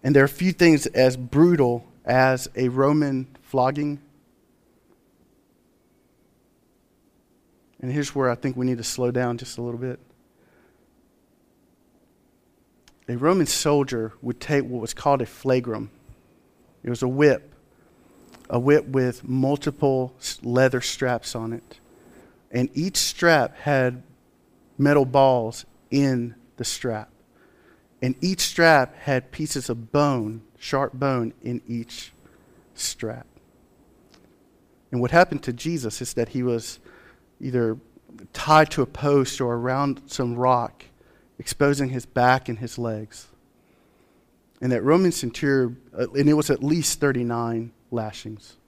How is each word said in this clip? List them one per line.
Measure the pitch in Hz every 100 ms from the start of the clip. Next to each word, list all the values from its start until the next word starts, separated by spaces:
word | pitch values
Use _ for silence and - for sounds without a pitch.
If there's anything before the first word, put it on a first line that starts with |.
And | 131 139
there |
are | 139
few | - 185
things | 175 170 151 -
as | - 131 127
brutal | 123 139 170 170 123 120 - _
as | - 127 131 127 - -
a | 127
Roman | 127 135 151 147 131 127 -
flogging. | _ 135 127 143 147 143 _ _ _ _ _ _ _ _ _ _ _ _ _ _ _ _ _ _ _ _ _ _ _ _ _ _ _ _ _ _ _ _ _ _ _ _ _ _
And | 127
here's | 143 143
where | 139 127
I | 120
think | 135 127
we | 127
need | 120
to |
slow | 113 - 123
down | 123 123 120
just | 120 -
a |
little | 120 120
bit. | 127 123 _ _ _ _ _ _ _ _ _ _ _ _ _ _ _ _ _ _ _ _ _ _ _ _ _ _ _ _ _ _ -
A | 120
Roman | 147 190 151
soldier | - 151 147 135 120 110 -
would | 120 120
take | - 147 117
what | 123
was | 110
called | - 147 139
a | 117
flagrum. | - 131 127 120 110 107 _ _ - _ _ _ _ _ _
It | -
was | 120
a | 127
whip, | 131 147 127 - - _ _ _ _ _ _ - - -
a | 120
whip | 127 147 -
with | 131 127 120
multiple | - 131 131 143 151 139 139 131 127 -
s-, | - -
leather | 120 123 131 123
straps | - - 131 117 - 120
on | 113
it. | 117 _ - _ _ - - - _ _
And | 123 123
each | 143 180 -
strap | - - 170 156 123 -
had | - 139 127 123 - _ _ _ _ _ _ -
metal | 143 147 131
balls | 139 135 127 113 - - _ _
in | 139 139 127 120 113 _ -
the | 120
strap. | - 127 107 - _ _ _ _ _ _ _ _ _
And | 127 131
each | 180 190
strap | - - 165 151 127 -
had | - 131 -
pieces | - 151 139 127
of | 120 113
bone, | 143 147 131 107 113 - _
sharp | - 139 139
bone, | 127 139 127 113 -
in | 120 120 -
each | 117 113 - - _ _ _ _ _ _
strap. | - - - 110 117 - _ _ _ _ _ _ _ _ _ _ _ _ _ _ _ _
And | 123
what | 123
happened | 165 185 143
to | -
Jesus | 123 160 165 117 -
is | 127
that | - 117
he | 131
was | 123 117 - - - - - _ _ _
either | 131 123 117 110 _ _ _ - -
tied | - - 156 156
to | -
a | 127
post | - 143 143 127 -
or | 123 120
around | 123 131 143 135 -
some | - 123 120
rock, | 127 123 117 _ - _ _ _ _ _
exposing | - - 143 143 135
his | 127 -
back | - 123 131 -
and | 113
his | 120 -
legs. | 117 110 107 - - _ _ _ _ _ _ _ _ _ _ _ _ _
And | 127
that | 120
Roman | 127 170 185
centurion, | - 123 - 139 135 123 123 _ -
uh, | 123
and | 139 143
it |
was | 151 147
at | 143
least | 139 165 151 -
thirty-nine | 143 131 120 117 117 113 117 _ _
lashings. | 120 110 - 110 107 - _